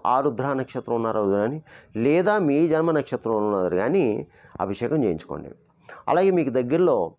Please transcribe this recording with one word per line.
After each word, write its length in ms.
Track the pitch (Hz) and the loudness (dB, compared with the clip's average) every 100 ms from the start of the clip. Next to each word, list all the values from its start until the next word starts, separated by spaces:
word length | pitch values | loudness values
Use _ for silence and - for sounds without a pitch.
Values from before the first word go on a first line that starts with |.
| - | 0
ఆరుద్ర 400 | 127 143 117 135 135 | 2 2 -2 -2 -2
నక్షత్రం 360 | 127 127 120 117 | -4 -8 -4 -2
ఉన్న 120 | 113 110 | 0 0
రోజు 180 | 101 101 | 0 0
కానీ, 160 | 110 156 - - - 110 | 0 -4 -12 -20 -12 -2
లేదా 300 | 123 165 185 214 160 | 2 2 2 2 2
మీ 100 | 143 165 | 2 2
జన్మ 180 | 156 165 156 | 2 2 0
నక్షత్రం 360 | - - 113 107 | -2 -6 -2 0
ఉన్న 100 | 104 101 | 0 0
రోజు 200 | 90 90 | 0 0
కానీ 240 | 113 190 131 104 - - - - | 0 2 2 0 -6 -16 -16 -6
అభిషేకం 340 | 95 101 117 151 | -6 -4 -2 0
చేయించుకోండి. 460 | 110 80 - 73 69 - _ _ - - - | 0 -2 -6 -12 -12 -18 _ _ -20 -8 0
అలాగే 200 | 165 190 185 | 2 4 2
మీకు 140 | 135 123 | 2 0
దగ్గరలో 380 | 123 160 180 117 82 | 0 2 4 2 0